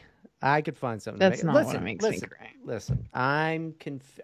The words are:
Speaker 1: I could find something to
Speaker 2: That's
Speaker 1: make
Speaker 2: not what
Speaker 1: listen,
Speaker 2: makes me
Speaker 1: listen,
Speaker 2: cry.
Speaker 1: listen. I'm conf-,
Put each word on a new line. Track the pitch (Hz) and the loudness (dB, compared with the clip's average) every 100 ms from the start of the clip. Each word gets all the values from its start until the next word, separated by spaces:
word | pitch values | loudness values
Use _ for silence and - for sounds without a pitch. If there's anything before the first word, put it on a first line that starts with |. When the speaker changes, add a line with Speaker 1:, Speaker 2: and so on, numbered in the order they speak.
| - _ - _ | -10 _ -20 _
Speaker 1:
I | 135 151 | 4 4
could | 156 139 | 2 -4
find | 127 107 | -4 -4
something | - 104 | -6 0
to | - | 0
Speaker 2:
That's | 117 | 2
Speaker 1:
make | 165 | 4
Speaker 2:
not | 294 | 4
what | - | 4
Speaker 1:
listen, | - 90 | 0 -4
Speaker 2:
makes | - 214 | 0 0
me | |
Speaker 1:
listen, | - - | 0 -6
Speaker 2:
cry. | - - 269 | -14 -20 -16
Speaker 1:
listen. | 233 113 - 131 - | -8 -6 -2 -2 -2
I'm | 131 131 147 160 160 160 156 | 0 2 2 2 0 -4 -8
conf-, | 160 139 - - | -10 -10 -12 -10